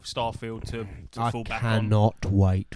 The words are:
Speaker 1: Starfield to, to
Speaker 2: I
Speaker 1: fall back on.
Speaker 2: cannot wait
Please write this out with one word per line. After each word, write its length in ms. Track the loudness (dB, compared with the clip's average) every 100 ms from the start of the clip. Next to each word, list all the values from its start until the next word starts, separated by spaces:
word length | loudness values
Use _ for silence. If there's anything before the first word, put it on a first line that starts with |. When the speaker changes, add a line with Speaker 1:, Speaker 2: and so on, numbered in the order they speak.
Speaker 1:
Starfield 600 | -8 -4 -4 -6 -10 -10 -8
to, 160 | -8 -10 -12 -12
to 80 | -4
Speaker 2:
I 80 | -4
Speaker 1:
fall 140 | -4
back 200 | -6 -4
on. 160 | 0 2
Speaker 2:
cannot 460 | 4 4 4 2 0
wait 420 | 4 4 2 -2